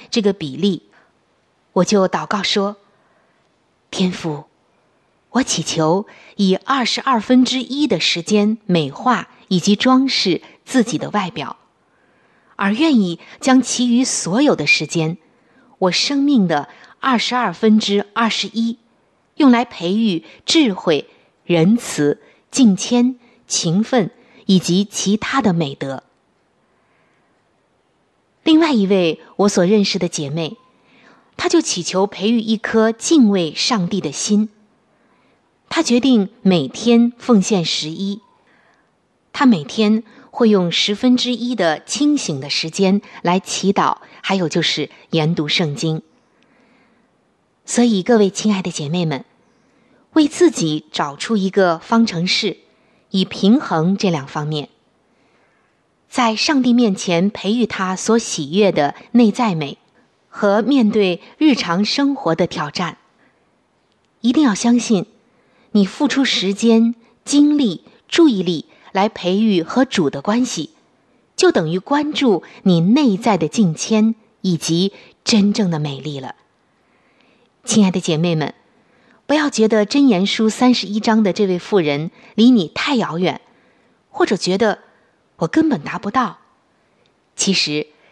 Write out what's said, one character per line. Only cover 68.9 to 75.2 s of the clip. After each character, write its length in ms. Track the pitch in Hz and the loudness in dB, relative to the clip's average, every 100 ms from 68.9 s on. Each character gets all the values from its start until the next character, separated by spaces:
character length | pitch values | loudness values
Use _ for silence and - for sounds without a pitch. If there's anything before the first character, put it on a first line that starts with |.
来 180 | 190 208 | 0 0
培 280 | - 175 196 | -2 -2 2
育 240 | 220 185 | 2 2
和 220 | 160 247 | 0 0
主 240 | 269 - 143 | 0 0 -2
的 140 | - | -2
关 200 | - 233 | -2 -2
系， 280 | 247 - 147 _ _ _ _ _ _ - | -2 -6 -10 _ _ _ _ _ _ 0
就 160 | 359 | 2
等 180 | 226 156 | 2 0
于 80 | 180 | -4
关 360 | - 285 294 | -2 -4 -2
注 280 | 294 - 175 - - | -2 0 0 -2 -4
你 180 | 196 175 | 0 2
内 380 | 175 262 277 185 | 4 4 2 0
在 180 | 240 185 | 0 0
的 100 | 156 | -2
敬 280 | - 185 | 0 0
谦 400 | 156 - 220 220 226 _ _ | -2 -2 0 0 -2 _ _
以 160 | 185 165 | -4 -4
及 380 | - 170 196 - - _ | -2 -2 -2 -6 -20 _